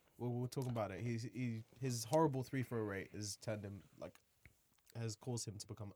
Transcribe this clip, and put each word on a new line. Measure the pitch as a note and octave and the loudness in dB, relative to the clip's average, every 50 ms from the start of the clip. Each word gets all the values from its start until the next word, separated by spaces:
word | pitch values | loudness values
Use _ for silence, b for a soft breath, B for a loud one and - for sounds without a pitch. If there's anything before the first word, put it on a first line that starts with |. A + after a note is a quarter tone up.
| - - - - | -20 -20 -8 -4
We'll, | A#2 B2 | -2 0
we'll | A#2+ A#2+ B2+ B2 | 0 0 0 0
talk | - C#3+ C3 B2+ | 0 0 0 0
about | A#2+ A#2 G#2 G2 | 2 2 2 0
it. | F#2+ E2+ | 0 0
He's, | A2+ A#2+ A#2 A2+ A2+ - - | 0 0 0 0 -2 -2 -2
he, | A#2+ B2+ A#2+ A2+ A2+ A2 - - - | 0 0 0 0 -2 -4 -8 -8 -4
his | C3 C3 A#2+ A#2 A2 | -2 0 0 0 2
horrible | - D#3 D#3+ D#3+ D3+ C3 C3 B2 | 4 6 8 8 8 6 2 0
three | - - C3+ A#2+ | 0 0 0 0
throw | - B2 A2+ | 2 2 0
rate | A2 G#2 G2 F#2+ F2+ - - | 2 2 0 0 -2 -4 -4
has | G2 G#2 G#2 G2+ - | -6 -4 -4 -6 -4
turned | - A#2 A2 G#2 G2+ | -2 -2 -2 -2 -2
him, | G2+ G2+ F#2 - - - - | -4 -6 -8 -12 -14 -12 -10
like, | - F2+ - - _ _ _ _ - - - _ _ _ _ _ _ - - A2+ | -10 -10 -10 -14 _ _ _ _ -20 -20 -20 _ _ _ _ _ _ -10 -6 -2
has | A#2 A2+ G#2+ | -2 -2 -2
caused | - - B2+ A#2+ A#2 - A2+ | -2 -2 -2 -2 0 -2 -2
him | F#2+ G#2 | -4 -6
to | - - | -8 -8
become | G#2 - G#2 G2+ - | -8 -8 -8 -8 -8